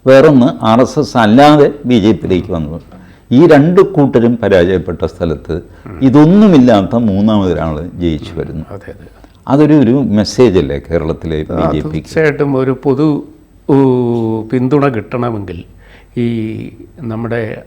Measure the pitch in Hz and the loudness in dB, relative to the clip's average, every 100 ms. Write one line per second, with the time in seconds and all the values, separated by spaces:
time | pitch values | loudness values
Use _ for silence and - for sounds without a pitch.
0 | 131 135 156 135 123 - 113 117 - 151 | 4 6 6 4 2 0 0 0 0 -2
1 | 135 123 107 120 147 151 139 - 120 120 | -2 0 4 6 6 4 2 0 -2 2
2 | 101 160 90 90 - 87 76 80 - - | 2 0 -2 -4 -4 -8 -8 -12 -16 -20
3 | - - _ 123 165 147 156 180 175 151 | -20 -20 _ 4 6 4 4 2 2 0
4 | 135 123 117 120 101 95 87 92 85 82 | 0 2 0 0 0 2 2 -2 -4 -6
5 | 82 - 85 73 - 76 - - - 80 | -8 -6 -6 -6 -8 -10 -10 -20 -20 -2
6 | 131 139 151 202 214 156 123 104 92 113 | 2 4 4 6 6 6 4 2 0 -2
7 | 113 95 107 107 92 78 80 76 87 85 | -2 0 0 0 -2 -2 -4 -6 -10 -6
8 | 85 76 - 82 - 80 76 101 - - | -4 -4 -8 -10 -10 -12 -14 -16 -18 -20
9 | - - - _ - 139 147 151 113 135 | -20 -20 -20 _ -2 2 4 4 4 0
10 | 110 104 95 - 123 90 69 69 73 82 | 0 -2 -2 2 2 2 -2 -6 -4 -4
11 | 78 80 82 78 76 - 85 76 156 156 | -4 -8 -6 -8 -6 -6 -4 -4 -6 -10
12 | - 165 156 139 143 131 131 131 143 131 | -6 -2 -2 -2 -4 -2 -4 -4 -4 -2
13 | 156 143 - - _ _ - 135 135 123 | -2 -2 -8 -20 _ _ 0 2 2 0
14 | 120 117 113 113 113 127 127 147 139 113 | -2 -4 -4 -6 -4 -4 0 0 0 -4
15 | 101 123 120 107 95 87 - - - - | -8 -8 -6 -8 -10 -14 -16 -20 -20 -20
16 | _ 120 117 117 110 107 - - - - | _ -6 -4 -4 -8 -10 -14 -18 -20 -16
17 | 117 110 117 117 107 - | -12 -8 -6 -6 -8 -12